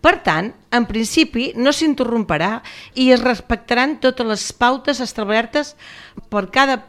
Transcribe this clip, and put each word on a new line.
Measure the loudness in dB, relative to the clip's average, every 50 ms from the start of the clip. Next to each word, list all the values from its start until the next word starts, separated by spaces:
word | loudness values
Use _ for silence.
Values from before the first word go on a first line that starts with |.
| 4
Per | 2 2 2 0
tant, | -2 -2 0 -2 -6 -10 _ _ _
en | 0 0 0 0
principi, | -2 -4 -4 0 2 2 2 2 0 -4 -4 -4 -4
no | 0 0 0
s'interromperà | 2 2 0 0 0 0 -2 -2 0 -2 0 0 0 0 0 -2 -4 -6 -10 -16 -20 -20 -20 -16 _ 2
i | 6 6
es | 6 6 4
respectaran | 0 -2 -2 -4 _ -6 -6 -2 -2 0 0 0 0 -2 0
totes | 0 0 0 0 -2 -2
les | -2 -4 -6 -10
pautes | -4 _ 0 2 2 0 -2 -4 -2 -2
establertes | -4 -8 -6 -8 -4 0 0 0 -2 0 -2 -4 -4 -4 -10 _ -20 -20 -20 -20 -20 -20 _ -20 -14 -6
per | -4 -4 -4 -2
cada | 0 2 2 2 0 -4 -6